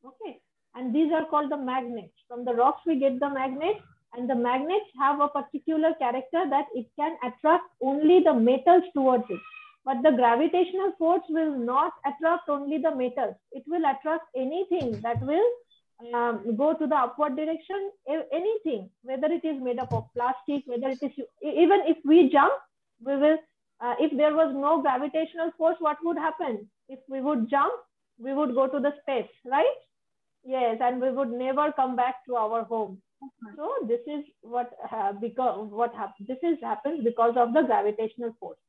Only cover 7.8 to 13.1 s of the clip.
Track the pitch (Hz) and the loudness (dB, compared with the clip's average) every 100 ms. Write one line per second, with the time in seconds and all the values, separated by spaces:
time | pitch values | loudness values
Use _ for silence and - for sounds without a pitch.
7.8 | 262 285 311 359 349 254 226 262 302 359 | -2 2 6 8 8 4 4 4 6 6
8.8 | 359 285 262 247 - 185 - - - _ | 4 0 2 2 0 -10 -12 -20 -20 _
9.8 | 262 247 302 254 240 233 330 359 359 370 | -6 2 4 6 4 4 2 2 0 0
10.8 | 381 381 320 359 - 320 311 277 233 262 | -2 0 2 2 0 -2 0 -2 0 0
11.8 | 330 - 277 277 320 339 330 285 285 311 | 0 -2 -8 -2 0 0 -2 -4 -2 -2
12.8 | 320 277 254 | -2 0 -4